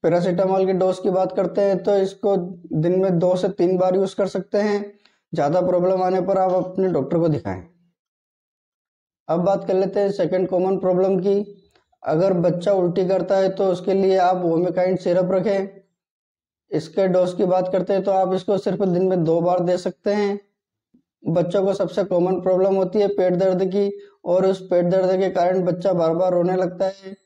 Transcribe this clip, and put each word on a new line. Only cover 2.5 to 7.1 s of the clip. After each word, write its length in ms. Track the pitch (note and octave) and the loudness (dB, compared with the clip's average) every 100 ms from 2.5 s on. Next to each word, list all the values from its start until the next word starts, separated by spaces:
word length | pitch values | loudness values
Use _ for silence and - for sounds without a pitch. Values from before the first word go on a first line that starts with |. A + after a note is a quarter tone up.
| F#3 - | -12 -6
दिन 260 | D#3+ E3+ F3+ | -2 0 2
में 180 | F#3+ F3 | 2 2
दो 160 | F3+ F3+ | 2 0
से 120 | G3 | -2
तीन 260 | - F3 F#3 | 0 0 2
बार 180 | F#3 F#3 | 0 0
यूज़ 200 | F#3+ - | -2 -2
कर 100 | F#3+ | -4
सकते 300 | G3 F#3 G#3 | -4 -4 -2
हैं। 260 | G#3 G3+ G3+ - _ _ _ | 0 -2 -6 -16 _ _ _
ज़्यादा 280 | E3 D3 F3 | -2 0 0
problem 420 | F3+ F3+ F3+ F#3 | 2 2 2 0
आने 180 | F#3 F#3 | 0 0
पर 180 | F3+ F#3+ | 0 0
आप 140 | F#3 | 2
अपने 340 | F3+ F3+ - F#3 | 0 -2 -2 -2
doctor 300 | D#3+ C3 | 0 0